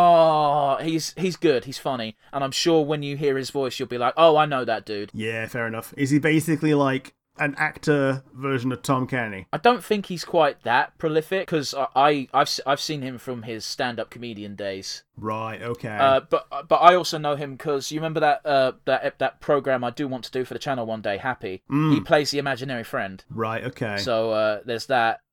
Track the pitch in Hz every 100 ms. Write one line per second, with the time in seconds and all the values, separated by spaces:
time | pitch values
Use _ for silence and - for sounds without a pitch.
0 | 175 170 160 156 147 147 139 135 156 160
1 | - - 185 156 165 127 135 - 156 127
2 | 110 - - 135 135 - 170 160 147 151
3 | 143 143 147 135 127 139 131 - 123 123
4 | 120 156 165 151 151 135 117 110 104 104
5 | 104 110 110 113 110 127 117 113 - -
6 | 135 147 151 156 160 151 156 147 139 131
7 | - _ _ - 151 139 156 - - 147
8 | 135 135 - 127 135 135 127 123 - 131
9 | 123 131 113 95 - 156 233 240 - 214
10 | 196 175 - 175 147 - 117 123 151 -
11 | 160 156 156 190 175 160 131 139 127 127
12 | 143 147 127 131 147 - - 143 - 151
13 | 131 123 - 123 113 113 - - 127 113
14 | 110 120 120 104 104 101 101 98 95 -
15 | _ - 107 110 110 107 117 117 117 107
16 | 135 135 - 156 - 139 147 151 165 180
17 | 156 160 147 143 143 131 160 143 127 151
18 | 160 160 151 139 151 139 131 - - 131
19 | 139 - 131 - - 143 139 131 123 117
20 | 139 127 - 131 127 117 147 131 110 110
21 | 104 98 135 120 104 92 - 139 156 135
22 | 95 156 139 143 139 127 139 120 110 131
23 | 98 95 - 110 110 113 120 - 113 101
24 | 104 113 113 107 107 104 123 113 - 127
25 | 113 - _